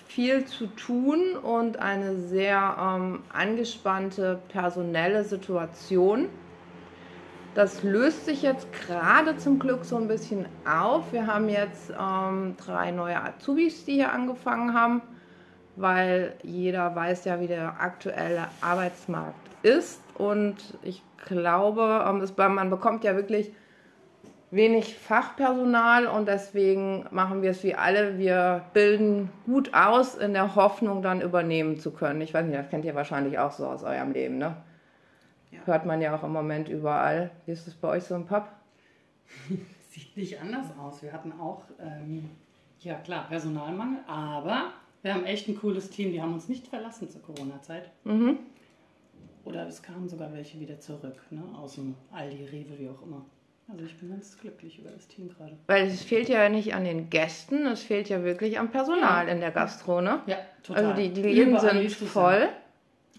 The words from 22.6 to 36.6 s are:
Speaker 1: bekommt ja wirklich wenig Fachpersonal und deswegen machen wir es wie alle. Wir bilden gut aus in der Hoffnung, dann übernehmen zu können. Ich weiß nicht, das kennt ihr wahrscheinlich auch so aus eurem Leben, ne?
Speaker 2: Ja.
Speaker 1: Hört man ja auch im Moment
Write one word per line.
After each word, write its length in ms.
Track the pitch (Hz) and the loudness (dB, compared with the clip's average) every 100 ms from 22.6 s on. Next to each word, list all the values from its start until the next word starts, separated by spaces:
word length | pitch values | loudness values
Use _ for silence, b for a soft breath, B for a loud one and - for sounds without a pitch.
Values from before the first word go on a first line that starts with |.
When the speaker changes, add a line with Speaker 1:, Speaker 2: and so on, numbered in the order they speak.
| 185 | 0
Speaker 1:
bekommt 320 | 190 226 220 | 2 2 2
ja 120 | 208 190 | 0 0
wirklich 360 | 202 214 214 B B B B B B _ - - - | 0 -2 -2 B B B B B B _ -20 -20 -2
wenig 480 | 190 226 226 220 - | 4 6 6 0 -8
Fachpersonal 1120 | - 226 - - 262 254 247 233 233 240 240 | 0 0 0 0 0 2 4 4 6 6 4
und 200 | 214 202 | 0 0
deswegen 760 | 196 196 202 190 190 196 190 - | 0 -2 2 4 4 0 -4 -4
machen 320 | 185 190 196 | 0 0 2
wir 80 | 190 | 0
es 120 | 185 | 0
wie 120 | 196 - | -2 2
alle. 420 | 127 202 202 190 | 2 4 2 2
Wir 460 | 190 180 180 180 175 | 2 4 4 2 2
bilden 560 | 208 208 208 214 202 190 - 233 | 6 6 6 4 2 0 -6 0
gut 300 | 269 277 156 | 0 4 6
aus 400 | 196 247 262 - | 8 6 4 0
in 180 | 208 | 0
der 220 | 196 196 190 | 2 2 6
Hoffnung, 480 | 202 202 214 196 | 6 4 -2 0
dann 180 | 185 185 | 0 0
übernehmen 560 | 175 175 165 160 156 156 | 0 0 2 0 0 -2
zu 140 | 160 | -6
können. 300 | - 151 151 | -4 -2 -2
Ich 120 | 156 | -2
weiß 140 | 160 165 | -2 -2
nicht, 100 | 139 | -4
das 120 | 143 | -4
kennt 120 | 156 | -6
ihr 120 | 160 143 | -4 -4
wahrscheinlich 420 | 147 143 139 147 | -2 -2 -2 0
auch 140 | 143 | -2
so 160 | - 135 | -2 -8
aus 160 | 131 | -6
eurem 280 | 127 131 135 | -4 -4 -4
Leben, 280 | 131 131 131 | -4 -4 -4
ne? 160 | 156 165 b b b b b b b b _ | -6 -6 b b b b b b b b _
Speaker 2:
Ja. 80 | 165 185 | -10 0
Speaker 1:
Hört 200 | 160 170 | 0 0
man 160 | 160 | 0
ja 140 | 156 151 | 0 -2
auch 80 | |
im 80 | 156 | -4
Moment 360 | 156 156 151 | -4 -4 -4